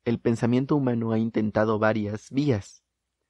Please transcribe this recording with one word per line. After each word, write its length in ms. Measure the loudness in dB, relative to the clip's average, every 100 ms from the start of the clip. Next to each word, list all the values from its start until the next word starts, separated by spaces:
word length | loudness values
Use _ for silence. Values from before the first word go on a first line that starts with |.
el 140 | -4 -2
pensamiento 580 | 0 0 2 2 2 0
humano 360 | 0 0 0
ha 60 | 0
intentado 600 | 0 -2 0 0 0 2
varias 520 | 0 0 -4 -8 -6
vías: 540 | -2 0 -2 -4 -18 _ _ _ _ _